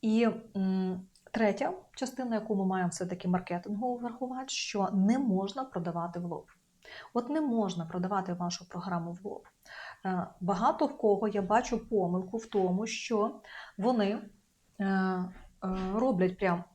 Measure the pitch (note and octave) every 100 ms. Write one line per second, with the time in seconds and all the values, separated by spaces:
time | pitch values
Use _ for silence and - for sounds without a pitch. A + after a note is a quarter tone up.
0 | A3+ A3 A#3 A3 - G3+ F#3+ F#3+ F#3 F#3
1 | - _ - A#3 G#3+ G3+ D4 F#4 - -
2 | B3+ - B3 A3 A3 G3+ F#3+ F#3+ F3+ -
3 | F3+ F3+ F3+ F3+ F3+ F3 F3+ G#3 B3 B3
4 | A#3+ A#3 B3+ B3+ C4 - - G#3 F#3+ G3
5 | G3 B3+ C4 F#3 G3 C4 C4 F#3 E3+ E3+
6 | E3+ F3 F3 D3+ - _ _ _ - -
7 | - A#3+ A#3+ D4+ D4+ A#3 G3 F3 D#3+ F3+
8 | F#3 G3 F#3 F3 F3 F3 - F3+ F3+ F3
9 | E3+ F3 G3 - - _ - - - -
10 | F#3+ F#3 - - F3+ G3 A#3+ D#4+ C#4+ -
11 | A3 G3+ A3 G3+ F#3+ G#3+ B3+ A#3 - A3
12 | F3 F3+ F#3 A3+ - G#3 F#3 F#3 A3 -
13 | - A3 A3 - - - - - G#3 B3
14 | G3+ A3 - - _ _ _ _ G3 F#3+
15 | F#3+ F#3 F#3 - - _ F#3 F#3+ F#3 G#3
16 | C4 F#3+ F#3 F#3 F#3+ F3 F3